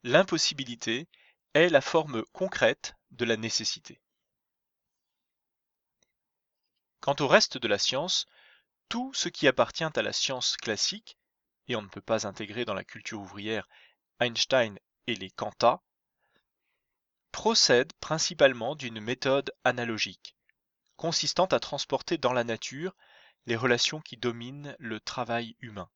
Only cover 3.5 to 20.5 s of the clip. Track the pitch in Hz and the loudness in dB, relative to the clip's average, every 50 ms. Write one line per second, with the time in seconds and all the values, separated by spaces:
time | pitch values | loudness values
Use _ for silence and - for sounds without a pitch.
3.5 | - - 110 - - - _ - - _ _ _ _ _ _ _ _ _ _ _ | -4 -2 -2 -4 -6 -6 _ -20 -20 _ _ _ _ _ _ _ _ _ _ _
4.5 | _ _ _ _ _ _ _ _ _ _ _ _ _ _ _ _ _ _ _ _ | _ _ _ _ _ _ _ _ _ _ _ _ _ _ _ _ _ _ _ _
5.5 | _ _ _ _ _ _ _ _ _ _ _ _ _ _ _ _ _ _ _ _ | _ _ _ _ _ _ _ _ _ _ _ _ _ _ _ _ _ _ _ _
6.5 | _ _ _ _ _ _ _ _ _ _ - - 139 - 151 127 156 214 208 - | _ _ _ _ _ _ _ _ _ _ -2 -2 0 0 4 6 6 6 6 4
7.5 | - 131 - 107 101 101 - - - 131 160 185 - - - _ _ _ - - | -2 -4 0 0 0 2 0 -2 -2 -2 -2 -2 -4 -4 -4 _ _ _ -20 -20
8.5 | - _ _ _ _ _ _ _ - 233 254 269 269 - - 170 - - 156 139 | -20 _ _ _ _ _ _ _ -6 -6 -6 -6 -6 -6 -6 -6 -4 4 4 4
9.5 | 127 - 117 - - - 165 160 - 123 104 104 101 - - - 135 123 - - | 6 6 2 2 2 -6 -6 -2 -2 -2 -2 -2 -2 -2 -2 -2 -2 -2 -2 -2
10.5 | - - - 120 107 101 - - 185 214 _ - - _ _ _ _ _ _ _ | -2 -2 -4 -4 -2 0 -2 -2 -2 -6 _ -18 -20 _ _ _ _ _ _ _
11.5 | _ _ _ - 123 110 104 95 - 104 - - 143 110 104 104 92 - 113 101 | _ _ _ -6 -6 -6 -6 -8 -14 -14 -2 -2 -2 0 0 -4 -8 -8 -12 -8
12.5 | 101 117 123 113 101 95 95 - - 113 - - 117 104 101 92 90 101 101 107 | -6 -6 -6 -4 -4 -8 -8 -10 -16 -16 -12 -10 -10 -10 -10 -12 -12 -10 -6 -4
13.5 | 110 - - _ _ - - _ _ _ _ _ _ _ 127 123 117 110 - _ | -4 -4 -6 _ _ -20 -20 _ _ _ _ _ _ _ -2 0 0 -2 0 _
14.5 | 135 131 120 110 101 95 _ _ _ _ _ - 113 101 95 95 _ - 104 104 | 4 4 4 2 -2 -12 _ _ _ _ _ -6 -6 -6 -6 -12 _ -6 -8 -8
15.5 | - _ - 120 135 - _ _ _ _ _ _ _ _ _ _ _ _ _ _ | -2 _ 4 4 4 4 _ _ _ _ _ _ _ _ _ _ _ _ _ _
16.5 | _ _ _ _ _ _ _ _ _ _ _ _ _ _ _ _ - - - 214 | _ _ _ _ _ _ _ _ _ _ _ _ _ _ _ _ -14 -2 0 2
17.5 | 226 220 - - 135 120 139 160 - _ - - 156 160 - - 175 156 151 135 | 4 4 4 6 6 6 4 2 -6 _ -6 -4 -2 -2 -2 -4 2 6 6 6
18.5 | 131 120 110 123 151 151 139 120 113 110 104 113 127 127 - 135 135 139 135 - | 6 2 -4 -6 -6 -6 -8 -8 -8 -8 -6 -6 -6 -2 2 2 2 2 0 -4
19.5 | - _ _ 123 120 120 120 120 113 104 - 101 90 - _ - _ _ _ _ | -12 _ _ 0 0 0 -4 -4 -2 -4 -4 -6 -6 -16 _ -20 _ _ _ _